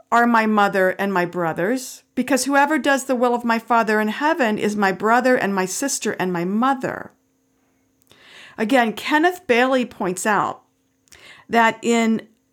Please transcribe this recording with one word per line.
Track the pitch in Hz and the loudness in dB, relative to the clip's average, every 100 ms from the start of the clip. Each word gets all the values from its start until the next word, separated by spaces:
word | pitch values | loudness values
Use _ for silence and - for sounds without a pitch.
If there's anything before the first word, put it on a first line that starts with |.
| - | 0
are | 233 240 | 2 4
my | 226 220 | 2 2
mother | 214 202 190 185 | 2 2 2 0
and | - 202 | 0 -2
my | 185 | -2
brothers, | 175 180 165 160 185 254 - - _ | -2 -2 -4 -2 -2 -4 -8 -18 _
because | - 254 262 | -6 -2 -2
whoever | 262 277 285 311 | 2 2 2 0
does | 285 277 | 0 0
the | 269 247 | 0 0
will | 247 | 0
of | 240 | 0
my | 233 233 | -2 -2
Father | 233 233 220 214 | 0 0 2 0
in | 214 | -2
heaven | 214 302 320 226 214 | -2 -2 0 0 0
is | 208 208 | -2 0
my | 196 | -2
brother | 180 208 247 254 | 0 2 2 2
and | 254 196 | 0 0
my | 196 | -2
sister | 185 - 277 - 220 - | -4 -4 -4 -4 -6 -4
and | 185 | -4
my | 175 | -4
mother." | 180 214 262 262 175 - - _ _ _ _ _ _ _ _ _ _ _ - - - - | -2 0 0 -2 -6 -8 -14 _ _ _ _ _ _ _ _ _ _ _ -20 -20 -18 -8
Again, | 214 262 226 | 2 2 2
Kenneth | 202 - 302 349 359 - | -2 0 2 2 0 0
Bailey | 233 262 262 | 2 2 0
points | 247 - 190 185 | -2 -6 -6 -4
out | 220 196 131 - _ _ _ _ _ - - - - | -2 0 -2 -6 _ _ _ _ _ -20 -20 -20 -2
that | 233 226 220 | 2 2 0
in | - 233 226 220 - _ _ | 0 2 2 -2 -4 _ _